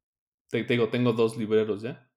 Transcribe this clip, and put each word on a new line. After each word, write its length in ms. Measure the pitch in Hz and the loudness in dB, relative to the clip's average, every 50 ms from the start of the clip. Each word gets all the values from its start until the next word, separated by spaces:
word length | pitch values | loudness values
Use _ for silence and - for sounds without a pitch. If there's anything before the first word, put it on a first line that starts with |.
| _ _ _ _ _ _ _ _ _ _ | _ _ _ _ _ _ _ _ _ _
te, 140 | - 120 110 | -6 -4 -2
te 100 | - 123 | 0 0
digo, 160 | 117 117 110 | 0 0 0
tengo 240 | 127 123 123 123 110 | 0 2 2 2 2
dos 240 | 113 113 113 120 123 | 2 2 0 0 -2
libreros 440 | 110 104 110 107 107 107 101 101 | -2 0 2 2 2 0 -2 -4
ya 300 | 110 123 165 - _ _ _ | -6 -10 -12 -12 _ _ _